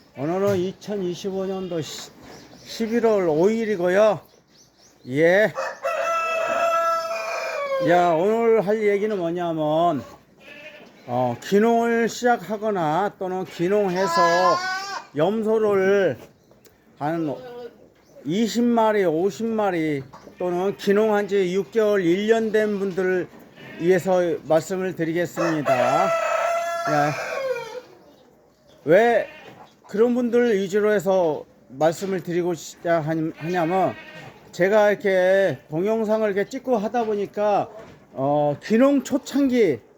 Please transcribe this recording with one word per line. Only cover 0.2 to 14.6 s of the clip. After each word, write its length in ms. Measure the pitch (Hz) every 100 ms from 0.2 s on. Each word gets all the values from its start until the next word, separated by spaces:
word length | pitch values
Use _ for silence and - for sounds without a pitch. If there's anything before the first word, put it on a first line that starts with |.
| 147 185 202 196
이천이십오 920 | 185 190 - 208 180 170 202 190 190
년도 340 | 190 185 170
시-, 280 | 143 - - - - - - -
십일월 720 | - - 226 233 220 208 175
오일이고요. 880 | 151 190 226 220 196 180 190 214 170 - _ _ _ _ _ _ _ 123
예. 440 | 135 165 185 214 - - - 679 659 659 659 330 330 659 679 466 330 330 330 659 - - - - - - - -
야, 220 | 175 175
오늘 520 | 160 196 226 233 226 185
할 160 | 220
얘기는 340 | 208 202 214 202
뭐냐면, 840 | 165 175 170 160 151 156 175 143 101 - _ _ - - - - - - -
어, 320 | 123 123 120
기농을 680 | - 202 226 233 233 233 233
시작하거나 1040 | - 240 233 175 208 214 202 156 160 202 -
또는 260 | 185 185 185
기농해서 760 | - 170 208 196 175 196 339 170 170 180 359